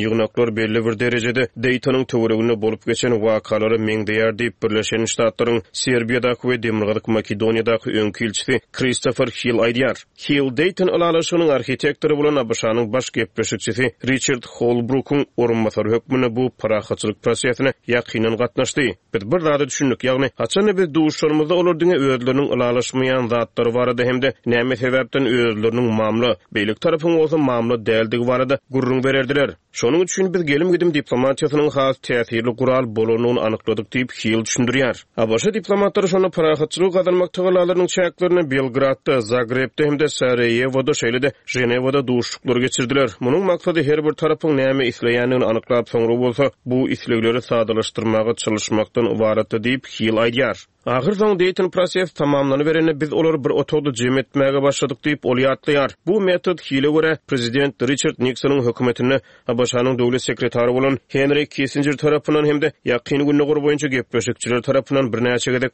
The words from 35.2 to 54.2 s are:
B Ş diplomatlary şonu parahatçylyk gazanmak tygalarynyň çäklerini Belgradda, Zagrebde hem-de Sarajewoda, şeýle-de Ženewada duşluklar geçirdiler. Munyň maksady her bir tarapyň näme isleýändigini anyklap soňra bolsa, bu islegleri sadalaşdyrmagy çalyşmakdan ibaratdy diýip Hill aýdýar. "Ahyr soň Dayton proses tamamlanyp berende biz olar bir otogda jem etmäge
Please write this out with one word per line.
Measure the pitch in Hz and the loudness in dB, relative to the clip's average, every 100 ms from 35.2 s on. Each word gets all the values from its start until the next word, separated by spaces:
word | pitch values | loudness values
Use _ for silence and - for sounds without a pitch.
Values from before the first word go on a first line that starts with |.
| 113 | 0
B | 113 | 0
Ş | 196 | 0
diplomatlary | 214 170 202 202 208 190 | -2 0 0 0 0 0
şonu | 190 185 | 2 0
parahatçylyk | 175 160 151 151 - 185 | 0 0 0 -2 0 0
gazanmak | 180 180 180 180 | 2 2 2 0
tygalarynyň | - 185 185 175 180 175 | 0 2 2 2 2 0
çäklerini | - 175 - 180 175 151 | 0 -2 0 0 2 2
Belgradda, | 135 131 123 135 131 - 135 | 0 0 0 0 0 0 0
Zagrebde | 107 123 117 123 131 - 147 | 0 0 0 -2 -2 0 0
hem-de | 143 151 | 2 0
Sarajewoda, | - 127 120 120 117 131 131 131 | 0 0 2 2 2 0 0 0
şeýle-de | 143 120 123 135 - - | 0 0 0 -2 -4 -6
Ženewada | 127 123 123 131 143 123 | -2 0 0 0 0 0
duşluklar | 123 113 - - 120 | -2 -2 -6 -2 0
geçirdiler. | 127 - 123 139 127 - | 0 -2 -2 0 0 -2
Munyň | 123 156 | -2 0
maksady | 196 175 - 165 | 0 -2 -2 -2
her | 139 151 151 | 0 0 0
bir | 143 | -2
tarapyň | 156 156 165 139 | -2 -2 0 0
näme | 135 135 123 | 2 0 -2
isleýändigini | - 120 120 123 127 107 | -2 0 2 2 0 0
anyklap | 113 - 120 113 | -2 0 -2 0
soňra | 120 113 120 | 0 0 0
bolsa, | 127 117 135 - 127 | 0 0 -2 -2 -4
bu | 127 131 | -2 0
islegleri | 117 - 117 113 123 | -2 -2 0 0 0
sadalaşdyrmagy | - 117 107 110 107 - 110 110 110 117 | 0 0 0 0 -2 -2 0 2 0 -2
çalyşmakdan | - 107 - 110 107 - 117 110 | -2 -2 0 0 0 0 0 2
ibaratdy | 110 107 107 117 | 2 2 0 -2
diýip | 113 135 - | -2 -4 -6
Hill | - 110 110 117 | -4 0 2 2
aýdýar. | 120 123 95 - _ - | 2 0 -2 -10 _ -4
"Ahyr | 127 139 202 | -2 0 0
soň | 214 190 | 2 2
Dayton | 185 185 185 | 0 0 -2
proses | 180 180 185 180 | 0 -2 0 -4
tamamlanyp | - 147 143 139 135 147 | -2 0 2 2 2 2
berende | 160 160 147 | 2 2 0
biz | 151 | -2
olar | 147 165 156 | 0 2 2
bir | 139 | 0
otogda | - 143 151 143 | 0 0 0 0
jem | 113 123 | 0 0
etmäge | 135 | 0